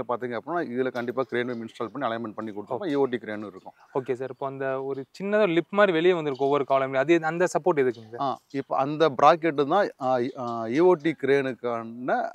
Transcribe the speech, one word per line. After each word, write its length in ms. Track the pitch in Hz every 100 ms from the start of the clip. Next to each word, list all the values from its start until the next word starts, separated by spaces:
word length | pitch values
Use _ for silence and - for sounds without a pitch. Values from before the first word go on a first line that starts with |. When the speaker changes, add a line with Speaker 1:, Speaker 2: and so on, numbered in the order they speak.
| 127
Speaker 1:
பாத்தீங்க 300 | 120 123 117
அப்படின்னா 260 | 135 170 131
இதுல 200 | 120 131
கண்டிப்பா 320 | 123 120 120
கிரேன் 260 | 127 123 123
பீம் 180 | 120 113
இன்ஸ்டால் 200 | - 113
பண்ணி 200 | 117 127
அலைன்மென்ட் 260 | 113 113
பண்ணி 180 | 101 110
கொடுத்தோம். 200 | 101 104
Speaker 2:
ஓகே. 220 | 127 190
Speaker 1:
இ 20 | 143
ஓ 100 | 135
டி 120 | 120
கிரேன் 220 | 107 107
இருக்கும். 340 | 104 92 - - _
Speaker 2:
ஓகே 200 | 139 131
சார். 160 | 123 131
இப்போ 180 | 127 139
அந்த 360 | 135 135 135
ஒரு 220 | 135 135 131 -
சின்னதா 260 | 196 208 208
லிப் 220 | 165 165
மாதிரி 220 | 202 208
வெளியே 220 | 160 175
வந்திருக்கு 320 | 180 151 131 135
ஒவ்வொரு 200 | 143 131
காலம்லயும். 280 | 135 135 135
அது 220 | 139 170
அந்த 240 | 160 170 180
சப்போர்ட் 340 | 170 165 151
எதுக்குங்க 300 | 127 117 110
சார்? 100 | 117
Speaker 1:
ஆ, 200 | 139 117 _
இப்ப 260 | 139 - 151
அந்த 320 | 139 151 160
பிராக்கெட் 580 | 127 143 170 160 147 139
தான், 220 | 185 190 -
ஆ, 160 | 131 127
இ-, 220 | 120 139
ஆ, 260 | 120 117 113
இ 140 | 131
ஓ 140 | 180
டி 220 | 175 160 147
கிரேனுக்கான, 1080 | 135 139 135 120 120 117 113 117 131 240 -